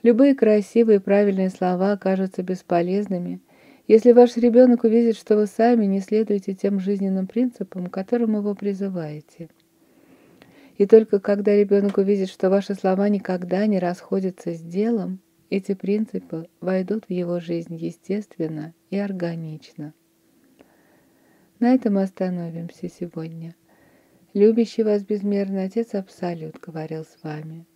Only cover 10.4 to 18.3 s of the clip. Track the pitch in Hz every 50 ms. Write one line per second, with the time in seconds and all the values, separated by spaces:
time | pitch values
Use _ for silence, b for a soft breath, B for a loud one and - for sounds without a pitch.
10.4 | b b b b b b b _ 202 196 226 220 220 214 - 202 - - 202 202
11.4 | 208 208 202 208 208 202 202 202 202 202 196 - 196 190 208 196 190 190 - _
12.4 | - 185 190 202 190 - 202 185 - 190 185 190 202 208 208 196 - - 185 180
13.4 | 180 180 180 190 208 214 208 185 180 175 180 - - - 196 190 190 185 180 -
14.4 | - 175 170 165 165 165 170 190 208 226 240 220 180 180 190 190 _ _ _ _
15.4 | _ _ - 196 190 - 196 190 - 185 202 214 220 - - 185 - - - 160
16.4 | 165 - _ _ - 175 185 190 185 185 208 220 - _ 180 180 175 175 175 175
17.4 | 170 165 170 170 165 - 170 165 165 165 165 _ _ - 190 214 208 _